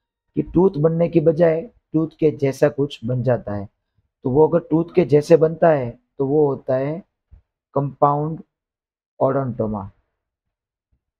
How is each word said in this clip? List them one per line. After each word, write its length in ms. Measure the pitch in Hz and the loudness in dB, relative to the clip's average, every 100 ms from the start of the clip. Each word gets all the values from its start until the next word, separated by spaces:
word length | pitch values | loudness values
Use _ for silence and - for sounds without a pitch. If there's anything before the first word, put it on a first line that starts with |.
| _ _ _ - | _ _ _ -8
कि 60 | |
टूथ 300 | 151 156 190 147 | -2 0 0 2
बनने 320 | 160 165 170 | -2 0 0
की 100 | 170 | 2
बजाय 420 | 151 156 170 160 240 _ _ | 0 2 2 0 -6 _ _
टूथ 140 | 156 160 - | -4 -4 -2
के 120 | 156 | -2
जैसा 380 | 123 135 131 147 | 0 -4 0 0
कुछ 300 | 143 143 - 117 | 0 -4 -6 -6
बन 180 | 127 | -4
जाता 320 | 120 117 98 101 | -2 -2 -4 -10
है। 120 | 101 _ _ _ _ _ | -10 _ _ _ _ _
तो 60 | 127 | -2
वो 180 | 131 156 | 2 2
अगर 120 | 165 | 0
टूथ 260 | - 160 170 - | -2 -2 0 -2
के 100 | 151 | 2
जैसे 320 | 147 147 160 | 2 6 4
बनता 320 | 156 165 170 | 4 2 2
है, 300 | 147 120 117 _ - | 2 -2 -10 _ -6
तो 100 | 135 | -2
वो 200 | 151 147 | 2 0
होता 280 | 135 - 131 | -2 -4 -4
है 280 | 139 165 - _ _ - _ _ _ 113 | -4 -8 -14 _ _ -20 _ _ _ -6
कंपाउंड 680 | 139 127 147 143 151 160 - _ _ _ _ _ _ - | -6 0 0 0 -4 -8 -14 _ _ _ _ _ _ -4
ओडोंटोमा। 720 | 135 139 131 117 110 107 101 - _ _ _ _ _ _ _ _ _ _ _ | -2 -2 -4 -6 -6 -8 -12 -18 _ _ _ _ _ _ _ _ _ _ _